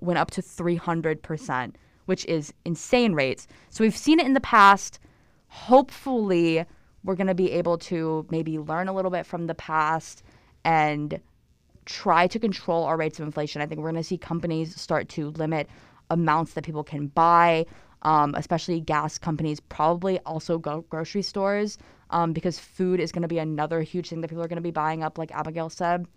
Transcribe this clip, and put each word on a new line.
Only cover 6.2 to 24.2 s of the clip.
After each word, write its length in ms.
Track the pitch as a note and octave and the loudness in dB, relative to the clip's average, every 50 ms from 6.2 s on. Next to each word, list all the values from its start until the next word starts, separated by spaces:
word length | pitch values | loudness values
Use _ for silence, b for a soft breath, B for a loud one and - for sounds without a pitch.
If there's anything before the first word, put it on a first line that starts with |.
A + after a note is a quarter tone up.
| G#3+ G3 F#3 E3+ E3+ E3 D#3+ D#3+ E3 - b b b b b b - | 2 2 4 4 4 4 2 2 -2 -4 b b b b b b -6
we're 120 | F#3+ G3 | -4 -2
gonna 180 | F3 G3+ F#3+ F#3 | 0 0 0 2
be 160 | F3 F#3 E3 | 2 2 2
able 240 | C3+ E3+ E3 E3+ E3+ E3+ | 2 0 0 0 0 -2
to 480 | - - F3+ E3 D#3+ D#3+ D#3+ D#3 D#3 - | -2 -4 -4 -2 -2 0 -2 -2 -4 -4
maybe 280 | E3 D#3+ D#3+ D#3+ D#3 D#3 | -4 -4 -2 -2 -4 -6
learn 300 | D3+ D#3 D#3 E3+ F#3 F#3+ | -4 -4 -4 -4 -4 -4
a 60 | F#3+ | -2
little 160 | F#3+ F#3+ F#3 | -2 -2 -2
bit 160 | F3 F3 D#3+ | -2 -4 -6
from 200 | - - E3+ E3+ | -6 -6 -6 -6
the 80 | E3 E3 | -6 -6
past 680 | - - - D#3 D#3+ D3+ D3+ D#3+ D#3+ - - - - b b b b b b b b - | -8 -6 -4 0 0 2 2 0 -2 -4 -8 -18 -20 b b b b b b b b 0
and 560 | D#3+ E3 D#3 D3+ D3+ D3+ D3 D3 D3 D#3+ D#3+ - _ _ _ _ _ _ _ _ _ _ _ - | 2 4 4 4 2 0 -2 -4 -6 -8 -10 -12 _ _ _ _ _ _ _ _ _ _ _ -16
try 420 | - - - - G#3 E3 E3 F3+ | -14 -12 -4 2 4 6 6 6
to 120 | F#3 - A3+ | 4 2 0
control 460 | A#3 A3 F#3+ - - - E3+ E3+ E3 | -2 -2 -2 -2 -2 -2 0 0 2
our 120 | C#3+ E3 | 0 0
rates 240 | D#3+ D#3 D#3 D#3 - | 0 -2 -2 -4 -6
of 60 | D#3 | -10
inflation. 340 | D3+ D3 D#3 D3+ D3 - D3+ | -8 -6 -4 -6 -4 -4 -6
I 60 | D3 | -6
think 140 | D3 D#3 D3+ | -6 -6 -6
we're 100 | D3+ D#3+ | -6 -4
gonna 120 | E3 E3 | -4 -4
see 160 | D#3+ - F#3 E3+ | -4 -4 -6 -6
companies 600 | - - E3 E3 D#3 E3+ D#3+ D#3+ E3 D#3+ F3+ - | -6 -4 -6 -4 -2 -2 -2 -2 -4 -6 -8 -10
start 280 | - - E3+ D3+ - - | -4 -2 -2 -2 -2 -4
to 200 | - - D3+ D3 | -6 -8 -8 -6
limit 380 | D3+ D#3+ D#3+ D3+ D#3+ D#3 C#3+ - B B B B B B B B | -6 -4 -2 -2 -2 -2 -4 -6 B B B B B B B B
amounts 440 | E3 E3+ E3 D#3 D3+ E3 E3 - - | 0 2 2 4 2 2 2 -2 -6
that 100 | E3 D3 | -8 -8
people 200 | - D#3 D3+ D3+ | -8 -6 -8 -8
can 240 | - D#3+ C#3+ D3 C#3+ | -8 -6 -6 -6 -2
buy, 580 | - E3 E3 E3+ E3+ E3+ E3+ E3+ E3 D#3+ E3 B B B B B B B | 2 4 6 8 8 8 8 6 6 4 0 B B B B B B B
um, 320 | - - D#3 D3+ D3 D3 D3 | 0 2 4 4 4 2 0
especially 440 | - D#3 - F3+ D#3+ - - F3 E3 | -2 -4 -2 -2 -2 -2 -2 -4 -2
gas 380 | D#3+ - D3+ D3 D3 D#3 - - | -2 0 0 0 0 -2 -6 -6
companies, 420 | - E3+ D#3+ D3+ E3 D#3 D3+ D3 | -4 -4 -2 -2 -2 -4 -4 -6
probably 580 | - - - - D3+ D#3+ F3 F3 F3+ G3 F#3+ F3+ | -10 -8 -2 0 2 2 2 2 0 -2 -2 -2
also 380 | - D3 D#3+ D#3+ - - E3+ E3 | -4 -6 -8 -6 -4 -4 -4 -4
go-, 260 | D#3+ D3+ D3 D#3+ E3+ - | -4 -4 -6 -8 -8 -8
grocery 340 | - D#3+ E3 - - G3+ | -8 -8 -6 -6 -4 -6
stores, 560 | F#3+ - - G3+ F#3+ G3 G3+ G#3 G#3 G#3 - - b b b b b b | -6 -4 -4 -2 -2 0 0 0 -2 -4 -6 -10 b b b b b b
um, 220 | - E3+ E3+ E3 | 0 0 0 0
because 260 | D#3+ E3 - F#3 D#3+ - | 0 -2 -2 -4 -4 -6
food 420 | - - _ - F#3+ F#3 F3+ F3+ | -12 -12 _ -2 0 0 0 0
is 120 | D#3 E3 | 0 -2
gonna 160 | - F3 E3+ D#3+ | -4 -4 -4 -2
be 100 | E3+ E3 | -2 -4
another 440 | D#3 D#3 D#3 D3 D3+ D#3 E3+ E3 | -4 -4 -4 -4 -2 -2 -2 -2
huge 260 | D#3+ - - F3+ E3 - | -4 -4 -6 -8 -8 -8
thing 120 | E3+ E3 | -8 -8